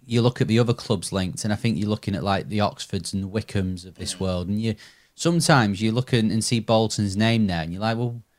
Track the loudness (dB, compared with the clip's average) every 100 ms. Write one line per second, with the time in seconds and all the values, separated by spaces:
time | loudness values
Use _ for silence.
0 | -2 2 4 2 2 4 2 0 -2 -4
1 | -2 -4 -4 -4 -4 -2 -2 -2 -2 -2
2 | -2 -4 -2 -2 -2 -2 -2 -2 -8 -8
3 | -4 -6 -4 -6 -4 -2 -2 -4 -10 -12
4 | -10 -4 -4 -2 -2 -2 -2 -4 -10 -20
5 | _ -4 0 2 6 6 6 2 0 0
6 | 2 2 2 0 0 0 2 4 4 2
7 | 0 2 2 4 2 0 -4 -4 -4 -2
8 | -4 -6 -14